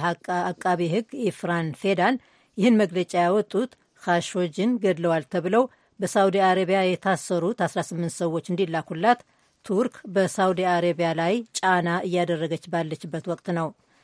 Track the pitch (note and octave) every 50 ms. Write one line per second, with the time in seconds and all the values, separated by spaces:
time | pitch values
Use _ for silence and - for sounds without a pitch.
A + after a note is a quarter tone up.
0 | D3 F3 E3+ - - - F3+ F3+ F3+ F3+ F3 - - F#3 F3+ E3+ F3 E3+ E3 A3
1 | A3+ - - C#4+ B3 F#3+ - - - F3 F3 E3+ E3 D#3+ D3+ - - G3 G3 F3+
2 | F3+ G#3+ C4+ B3 _ _ _ _ _ _ _ - F#3 B3 A#3 G#3+ G#3 F3 E3 F#3
3 | F3+ - - F3 F3 F3 F#3+ G#3+ G#3 - - F#3+ B3+ B3 _ _ _ _ _ _
4 | - - F3 E3+ - - - F#3+ F3+ E3+ D3 - F#3 A#3 B3+ A3+ F#3+ G3 F3+ D#3
5 | E3+ E3+ E3 D#3+ D3+ - - F3+ D#3+ F3+ F#3+ A#3 C4 B3+ _ _ _ _ _ -
6 | F#3 F3 - G#3+ G3 G3 F#3 G3+ F#3+ F#3 F#3 F#3 F#3 E3+ F#3+ G3 F#3+ F#3 F3+ E3+
7 | - F#3+ F#3+ D#3 - - F#3+ F3 D#3+ F3+ A#3 - F3 D#3+ - F#3 D#3+ - F3+ E3
8 | E3+ E3+ - - F3+ E3+ D#3+ E3+ - - F3+ F3 G3 E3 E3 D#3+ D#3 - E3+ D#3+
9 | F3 A3 A#3+ - - _ _ _ _ _ _ _ - - G3+ F#3+ B3 - - -
10 | - G#3+ F3+ G3 F#3+ F3 - - F#3+ F#3+ F#3 F3 F#3 F#3 F3 E3+ E3+ F3 E3 D3+
11 | E3+ E3 E3 D#3+ E3 E3+ G3+ A#3+ A3+ - - - - F#3 F#3 F3+ E3+ F3 E3+ F#3
12 | F#3 F#3 F3 F3+ F3 E3 E3+ D#3 E3 D#3 E3 D#3 - F3+ E3 E3+ E3 D#3 D#3 -
13 | - E3 D3 D#3+ - F3+ E3+ - - - F3 E3+ D#3+ D3+ - _ _ _ _ _